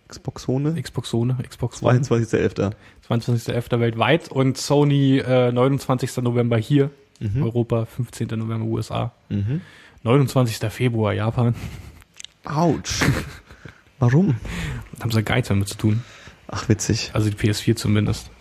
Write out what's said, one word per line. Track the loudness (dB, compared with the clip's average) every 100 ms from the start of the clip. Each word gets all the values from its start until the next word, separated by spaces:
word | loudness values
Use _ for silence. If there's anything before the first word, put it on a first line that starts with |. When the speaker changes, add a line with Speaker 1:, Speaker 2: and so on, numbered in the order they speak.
| _
Speaker 1:
Xbox | -14 -12 -8 -4
One? | -2 -2 -4
Speaker 2:
Xbox | -6 -8 -4
One, | -2 0 -2 -6
Xbox | -6 -8 -2
One. | 2
Speaker 1:
Zweiundzwanzigster | 4 4 2 2 2
elfter. | 0 0 -2 -4 -14 -20
Speaker 2:
Zweiundzwanzigster | -2 -2 0 -2 -2
elfter | -6 -2 0
weltweit | 0 2 2 2 0
und | 0 0 0
Sony, | 0 2 4 4 4 2
äh, | 4 2 4
neunundzwanzigster | 4 2 2 0 -2 -2 -2
November | 0 0 2 0
hier. | 2 2 2 -2 _ _
Speaker 1:
Mhm. | -4 -2
Speaker 2:
Europa, | 0 0 0 -2 -2
fünfzehnter | -6 -8 -6 -6 -4
November | -4 -4 -4
U | -4
S | -4
A. | -4 -6 -8 _
Speaker 1:
Mhm. | -4 -2 -4 -8 -18 -20 -6
Speaker 2:
Neunundzwanzigster | 2 4 4 2 2 0 -6
Februar | -2 -2 2 0
Japan. | 0 0 0 0 0 -6 -14 -18 -20 -20 -20 -20 _
Speaker 1:
Autsch. | -6 0 2 0 -4 -2 0 0 -4 -14 -20
<laughs> | -20 -20 -20 _ _
Warum? | 4 4 4 0 -4 -6 -6 -8 -12 -10
Speaker 2:
Haben | -2
sie | 0
gar | 2 0
nichts | 2
damit | 0 0
zu | 0
tun. | 0 0 -2 -14 -20 -20 -12
Speaker 1:
Ach, | -6 0
witzig. | 0 2 -2 -2
Speaker 2:
Also | -2 -2
die | 0
P | 0
S | 0
vier | 0 0
zumindest. | 2 2 2 -2 -8 -20